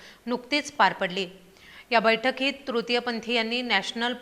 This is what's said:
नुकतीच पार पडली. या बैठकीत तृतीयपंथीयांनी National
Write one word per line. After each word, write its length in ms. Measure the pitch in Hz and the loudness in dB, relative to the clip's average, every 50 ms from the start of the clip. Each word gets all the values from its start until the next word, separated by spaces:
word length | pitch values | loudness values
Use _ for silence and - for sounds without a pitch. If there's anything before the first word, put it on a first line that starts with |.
| - - - - _ | -20 -20 -20 -14 _
नुकतीच 460 | 233 240 240 - - 285 294 294 - | -6 -6 -6 -4 -2 -2 -2 -2 -2
पार 220 | - - 214 185 - | 2 4 4 4 4
पडली. 340 | - 202 185 180 196 190 175 - - - - - - - - - - - - | 2 -2 -2 -2 -4 -6 -6 -8 -14 -20 -20 -20 -20 -20 -20 -20 -20 -4 2
या 80 | 247 226 | 2 4
बैठकीत 540 | 202 226 226 220 226 262 254 262 262 277 269 277 - - | 6 6 4 4 2 0 -2 0 -2 -2 -2 -4 -6 -4
तृतीयपंथीयांनी 920 | 214 233 226 226 240 240 233 247 233 226 214 214 240 240 220 220 233 247 | -4 -4 -2 0 0 0 0 -2 -4 -6 -4 -2 -2 -2 0 0 -2 -4
National 500 | 254 240 214 196 190 - - 226 233 247 247 240 | 0 0 2 2 0 0 -4 -4 -2 -2 -2 -2